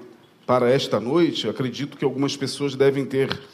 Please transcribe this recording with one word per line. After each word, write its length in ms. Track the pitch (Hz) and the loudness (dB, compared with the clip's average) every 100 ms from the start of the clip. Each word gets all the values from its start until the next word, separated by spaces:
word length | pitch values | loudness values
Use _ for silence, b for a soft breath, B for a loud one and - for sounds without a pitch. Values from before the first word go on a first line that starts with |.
| - - _ _ - | -16 -20 _ _ 0
para 220 | 123 120 | 4 4
esta 320 | 135 - 107 | 2 2 -2
noite, 480 | 113 165 165 - 110 | 0 2 2 0 -4
acredito 480 | - 131 - 143 - | -2 -4 -6 -8 -2
que 80 | |
algumas 320 | - 131 139 - | -2 0 -2 -2
pessoas 380 | 131 - 143 | -6 -4 -4
devem 320 | 135 135 135 131 | 2 2 2 0
ter 340 | 135 135 - - | -2 -2 -4 -10